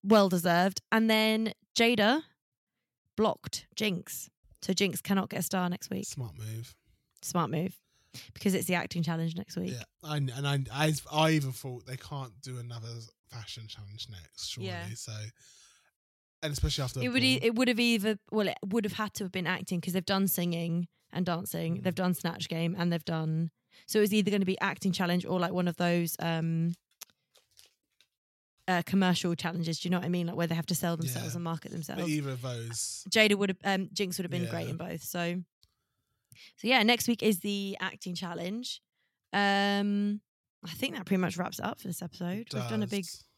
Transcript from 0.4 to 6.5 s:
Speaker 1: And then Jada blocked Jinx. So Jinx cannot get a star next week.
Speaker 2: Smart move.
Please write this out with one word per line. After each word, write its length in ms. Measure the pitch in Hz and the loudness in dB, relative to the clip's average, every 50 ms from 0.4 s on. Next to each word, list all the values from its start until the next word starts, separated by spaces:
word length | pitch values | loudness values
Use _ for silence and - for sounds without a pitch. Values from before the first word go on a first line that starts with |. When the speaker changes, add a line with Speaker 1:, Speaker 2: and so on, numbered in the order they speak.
| 165 185 170 175 180 196 190 - _ _ | 4 4 4 6 4 4 0 -4 _ _
Speaker 1:
And 160 | 220 220 226 220 | 2 4 4 6
then 460 | 220 214 220 220 220 220 220 220 - _ _ _ _ | 4 4 4 4 2 2 0 -2 -4 _ _ _ _
Jada 460 | - 233 233 247 214 202 214 254 320 - _ _ _ _ _ _ _ _ _ _ _ _ _ _ _ _ _ _ | 4 4 4 6 6 6 4 4 2 0 _ _ _ _ _ _ _ _ _ _ _ _ _ _ _ _ _ _
blocked 500 | - 214 208 - - - - - - - _ _ | 0 2 2 2 -2 -6 -10 -10 -10 -10 _ _
Jinx. 520 | - 220 214 185 - - - - - - - _ _ _ _ - _ | -2 -2 0 -2 -2 -6 -8 -12 -12 -12 -14 _ _ _ _ -18 _
So 140 | - - 190 | -2 -2 2
Jinx 260 | - 202 190 - - | 2 2 0 0 -4
cannot 300 | - - 202 190 190 - | -2 2 2 2 2 0
get 100 | - - | -4 -4
a 20 | |
star 280 | 175 - - 185 180 175 | -4 -2 0 0 0 0
next 180 | 175 - - - | -2 -4 -6 -6
week. 160 | - 190 202 | -6 -6 -6
Speaker 2:
Smart 320 | - - 139 123 107 - | -8 -8 -8 -8 -8 -10
move. 400 | - 107 110 | -10 -10 -8